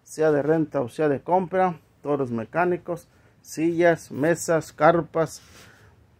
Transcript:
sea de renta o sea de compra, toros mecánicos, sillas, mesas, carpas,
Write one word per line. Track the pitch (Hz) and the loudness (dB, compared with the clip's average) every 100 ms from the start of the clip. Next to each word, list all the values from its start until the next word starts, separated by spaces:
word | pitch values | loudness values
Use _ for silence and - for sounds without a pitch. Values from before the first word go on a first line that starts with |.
sea | - - 156 | -14 -2 2
de | 147 | 2
renta | 143 160 147 143 | 2 0 0 -2
o | 120 | -4
sea | - 156 | -2 -2
de | 131 | -2
compra, | - 180 170 185 185 160 _ _ | 0 0 0 0 0 -2 _ _
toros | 143 143 123 | -4 -4 -2
mecánicos, | 117 110 160 180 175 - 170 - _ _ _ | -6 -4 -2 -2 -2 -6 -12 -12 _ _ _
sillas, | - - 170 170 175 160 - | -14 -4 -2 4 4 2 -2
mesas, | 117 156 165 - 160 - | -2 0 0 0 -2 -2
carpas, | - 151 170 156 165 156 - - - - - - _ _ | 2 4 4 0 -4 -4 -6 -20 -20 -20 -20 -20 _ _